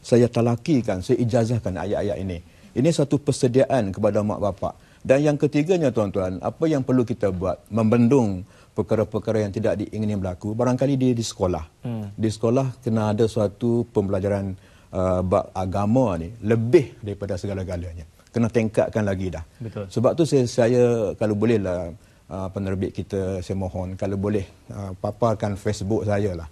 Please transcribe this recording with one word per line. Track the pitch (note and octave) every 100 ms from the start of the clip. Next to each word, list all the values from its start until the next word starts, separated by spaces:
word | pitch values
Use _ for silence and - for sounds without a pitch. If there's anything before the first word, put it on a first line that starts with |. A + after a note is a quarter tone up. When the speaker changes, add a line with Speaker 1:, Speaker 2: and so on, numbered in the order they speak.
Speaker 1:
saya | - A#2+ A#2
talakikan, | A#2+ A#2 A#2 - C#3 G#2+ F#2
saya | F2+ A#2+
ijazahkan | A#2 A#2+ A2+ A#2 G2+
ayat-ayat | F#2 F#2+ D#2 G2+ -
ini. | F#2+ E2+ - - - -
Ini | C#3+
satu | E3 C#3+ C#3+
persediaan | - B2+ B2+ B2 C3 C3 G2 F#2+
kepada | G#2+ G#2
mak | G#2 F#2
bapak. | G2+ F#2 F2 - - -
Dan | F#2 C3+
yang | D3+ D3
ketiganya, | D3 D3 D3+ F#3 C#3+
tuan-tuan, | A2+ G2+ G2 F#2 F#2
apa | G2+ - D#3+
yang | D3
perlu | B2+ B2+ A#2+
kita | A#2+ G2+
buat? | F#2 F#2 - _
Membendung | G#2+ A2 A#2+ A#2 C#3 A2 F#2 G2 - - -
perkara-perkara | G2+ A2 G#2 G#2+ A2+ A2 G#2
yang | G2+
tidak | G#2 F#2
diingini | G#2 G#2+ G#2+ G#2
berlaku, | F#2 F2+ G#2
barangkali | G#2+ B2 B2 C#3 C#3
di, | B2+ A#2
di |
sekolah. | A2 - F#2 E2+ D#2 _
Speaker 2:
Hmm. | B2 A2+ G2+
Speaker 1:
Di | G#2 A2
sekolah | G#2 A2+ B2+ C3 -
kena | A#2+ A2+ G#2+ G#2+
ada |
suatu | A2+ A#2 G#2 - A#2+ A#2 A#2
pembelajaran, | A2 G2 G2 G2 G2+ G2 F#2+ - - -
uh, | F#2 F#2 F#2
bab | F#2 G2+ - F#2+
agama | F#2 G2 G#2 B2+ A#2+ E2+
ni | E2 -
lebih | G2+ A#2 A2+ E3+ B2 -
daripada | G#2 G2+ G2+ F#2
segala-galanya. | G2+ F#2+ F#2 F2+ F2 E2+ D#2+ _ _
Kena | A#2 A2+
tingkatkan | A#2 A2 - - A2+
lagi | G#2 F#2+ F#2
dah. | D#2+ E2 -
Speaker 3:
Betul. | A2+ G#2+ F#2+
Speaker 1:
Sebab | - A#2
tu | D#3+ D3+
saya, | C#3
saya | A#2+ - A#2 B2 A#2+ A#2 G2 D#2
kalau | G#2+
bolehlah, | G#2 A2+ A2+ F#2+ F2+ E2+ - - _ -
uh, | F#2+ F#2+
penerbit | G2 G2 F#2+ F#2
kita, | - F2+ G2 F#2 F#2+
saya | - F#2+
mohon | F#2 F#2 F#2 F#2
kalau | G2 G2
boleh, | G2+ G#2 F#2 - -
uh, | - G2 F#2
paparkan | G#2 - A#2 G#2+ G#2+ F#2+
Facebook | G#2+ G#2 F#2+ A2
saya | G2+ G2+ G#2 F2
lah. | D#2+